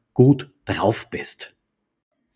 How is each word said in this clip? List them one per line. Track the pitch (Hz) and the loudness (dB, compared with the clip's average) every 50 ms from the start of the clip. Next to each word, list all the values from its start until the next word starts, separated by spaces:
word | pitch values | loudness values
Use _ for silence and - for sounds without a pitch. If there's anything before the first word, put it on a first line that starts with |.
| _ _ _ | _ _ _
gut | - 127 131 143 135 - - _ _ _ | 4 4 4 4 2 -2 -8 _ _ _
drauf | - 95 - - 101 113 - - - | -8 -6 -2 0 -2 -2 -2 -6 -10
bist. | - 143 - - - - - - _ _ _ _ _ _ _ _ _ _ _ _ _ _ _ _ _ | -12 -8 -6 -6 -8 -8 -10 -16 _ _ _ _ _ _ _ _ _ _ _ _ _ _ _ _ _